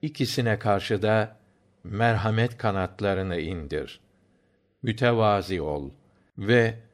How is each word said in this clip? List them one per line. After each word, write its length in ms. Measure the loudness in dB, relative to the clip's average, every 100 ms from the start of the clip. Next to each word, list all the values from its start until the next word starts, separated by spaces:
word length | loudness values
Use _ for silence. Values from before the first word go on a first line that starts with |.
İkisine 580 | -8 -4 -4 0 0 0
karşı 420 | 2 0 0 0
da 360 | 2 2 0 -8 _ _ _ _
merhamet 720 | -10 0 2 2 0 0 0 0
kanatlarını 800 | -2 -2 -4 -2 -2 0 -2 -4
indir. 600 | -4 -6 -6 -6 -6 -14 _ _ _ _ _ _ _ _
Mütevazi 800 | -6 0 2 4 4 2 0 -4
ol 300 | -2 -4 -6 -14 _ _ _ -10
ve 420 | 2 4 4 -2 -18